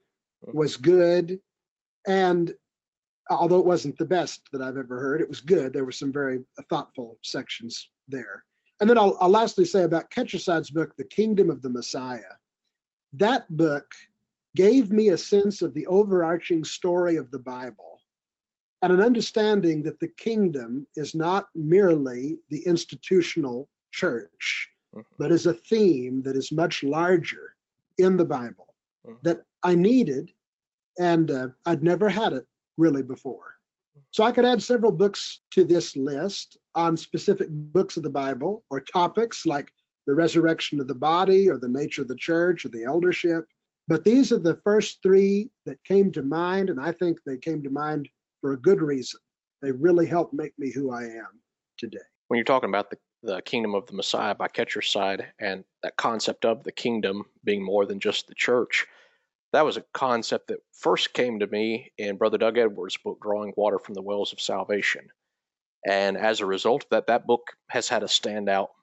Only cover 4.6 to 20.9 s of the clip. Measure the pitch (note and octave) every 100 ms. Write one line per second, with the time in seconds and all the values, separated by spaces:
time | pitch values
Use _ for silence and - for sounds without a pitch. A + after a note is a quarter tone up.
4.6 | C3 C3 B2 B2+ C3+ D#3 D3+ C#3+ C#3 F#3
5.6 | C3 C#3 C3 - C#3 C#3 C#3 B2+ B2+ -
6.6 | - D#3+ - - A#2 A#2 - C3+ B2 -
7.6 | A2+ - - _ _ C3 G2+ G2 _ _
8.6 | _ _ G#3 A#3 G3 - F3+ G#3+ A3 -
9.6 | E3+ G3+ E3+ E3 - - A3+ F3+ - E3
10.6 | C#3 D3+ D3+ - C3+ - A3 G3+ F3 C3
11.6 | B2+ A#2+ A#2 C3+ B2+ A#2+ - - _ _
12.6 | _ _ _ _ _ C3+ G#3 B3+ - D#3
13.6 | D#3+ C#3+ - - - _ _ _ _ -
14.6 | G3 C4 G3+ G#3+ G#3+ D#3+ - G3+ G3+ G3+
15.6 | E3 C3+ E3+ F#3+ G#3 F#3 E3 E3+ - E3+
16.6 | D3+ - F3+ F3 F3 D#3+ B2 C3 B2+ D#3
17.6 | B2+ G#2+ E2 F2 _ _ _ _ _ _
18.6 | _ _ F#3 F3+ A3+ A#3 - A3 G#3+ G#3
19.6 | E3+ D#3 D3+ D3+ E3 - A3 A3 F#3+ C#3
20.6 | A#2 C3 C#3